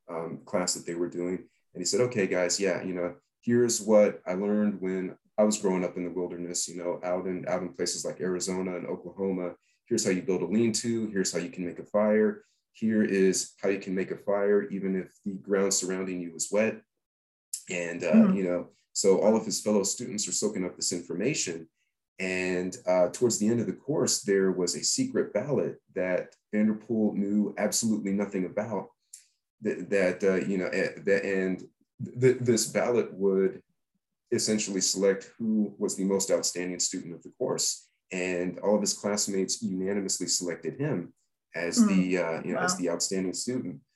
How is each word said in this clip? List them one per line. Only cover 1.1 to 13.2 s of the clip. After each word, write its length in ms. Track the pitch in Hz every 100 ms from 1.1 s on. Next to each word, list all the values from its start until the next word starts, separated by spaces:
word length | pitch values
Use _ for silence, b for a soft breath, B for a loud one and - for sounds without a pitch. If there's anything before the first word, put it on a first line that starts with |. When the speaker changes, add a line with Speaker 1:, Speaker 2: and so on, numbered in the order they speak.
Speaker 1:
doing. 240 | 87 90 92 - b _
And 60 | -
he 20 |
said, 160 | 87 101
"Okay, 260 | 123 110 92
guys, 320 | 90 87 -
yeah, 240 | 95 87
you 120 | 92
know, 220 | 90 87 - _ _
here's 400 | - 120 120 113
what 400 | 104 107 104 - -
I 80 |
learned 460 | 92 104 104 104 95
when 380 | 92 92 92 - _ -
I 80 |
was 140 | 107 104
growing 240 | 98 92
up 140 | 87 92
in 60 |
the 60 | 87 87
wilderness, 480 | 87 87 87 87 -
you 100 | 87
know, 200 | 87 82
out 220 | 90 92 95
in, 200 | 90 73
out 140 | 90
in 140 | 90
places 320 | - 87 85 78
like 140 | 76
Arizona 560 | 87 90 92 92 95 90
and 100 | 87
Oklahoma. 720 | 92 87 - 95 92 90 - _ _
Here's 200 | - 117 104
how 60 |
you 100 | 92
build 180 | 92 90
a 60 | 87
lean-to. 600 | 107 117 107 120 113 107
Here's 200 | 98 92
how 80 | 85
you 100 | 87
can 160 | 92 87
make 120 | 78
a 60 |
fire. 580 | 80 104 107 107 107 104 b b _
Here 300 | - 110 107
is 520 | 107 98